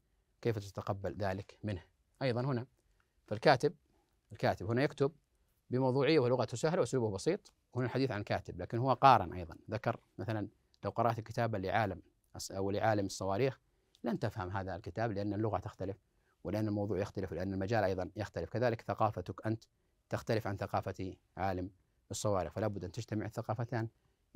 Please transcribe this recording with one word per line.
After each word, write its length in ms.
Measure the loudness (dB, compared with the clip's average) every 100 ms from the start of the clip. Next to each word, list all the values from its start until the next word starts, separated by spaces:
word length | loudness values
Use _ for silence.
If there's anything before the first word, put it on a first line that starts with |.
| _ _ _ _
كيف 180 | -2 -2
تتقبل 560 | -6 -10 -6 -4 -4 -4
ذلك 420 | -4 -4 -8 -10
منه؟ 200 | -6 -6 -10 _ _ _
أيضًا 200 | -2 0
هنا 240 | -2 -4 -6 _ _ _ _ _ -8
فالكاتب، 500 | 4 6 6 4 -2 _ _ _ _ _
الكاتب 340 | 0 0 2 0
هنا 180 | 2
يكتب 280 | 2 2 0 0 _ _ _ _ _
بموضوعية 500 | 2 2 4 4 4
ولغته 380 | 4 2 0 0
سهلة 220 | 0 2
وأسلوبه 320 | 2 2 0
بسيط. 400 | 0 -2 -2 -6 _ _ -4
هنا 100 | -2
الحديث 260 | 0 0
عن 120 | -2
كاتب، 380 | -2 -4 -4 -10
لكن 160 | -6 -2
هو 160 | 0
قارن 400 | 8 10 10 4
أيضًا، 220 | -6 -10 -14 -8
ذكر 280 | -4 -4 -4 _ -10
مثلًا 300 | -4 -4 -6 _ _ _
لو 60 | -6
قرأت 300 | 0 0 0
كتابًا 380 | -6 -2 0 0
لعالم 440 | 0 2 2 -2 -12 _ _ -14
الس-، 160 | -10
أو 200 | -4 -2
لعالم 340 | 4 4 4 2
الصواريخ 540 | -2 -2 2 2 0 _ _ _ _
لن 160 | -4 -2
تفهم 300 | -2 -2 -6
هذا 260 | -4 -6 -8
الكتاب، 360 | -8 -4 -2
لأن 220 | -2 -2
اللغة 240 | 0 0 0
تختلف 400 | -4 -6 -8 -8 _ _ _ _
ولأن 240 | -4 -2 0
الموضوع 320 | 0 0 -2
يختلف 320 | -2 -4 -6
ولأن 220 | -4 -2
المجال 300 | -2 0 2
أيضًا 280 | 2 0 -4 -6
يختلف، 340 | -6 -6 -6
كذلك 320 | 0 0 0
ثقافتك 640 | -4 0 0 0 -8 -6 -4
أنت 160 | -4 -6 _ _ _ _
تختلف 380 | -6 -2 -2 -2
عن 100 | -6
ثقافة 580 | -2 -2 -4 -8 -10 -10 _ -4
عالم 340 | -2 -2 -6 _ _ _ _
الصواريخ، 420 | -4 0 0 -2
فلا 140 | -2 -4
بد 160 | -4
أن 80 | -8
تجتمع 340 | -10 -6 -6 -4
الثقافتان، 640 | -8 -6 -6 -4 -4 -6 _ _ _ _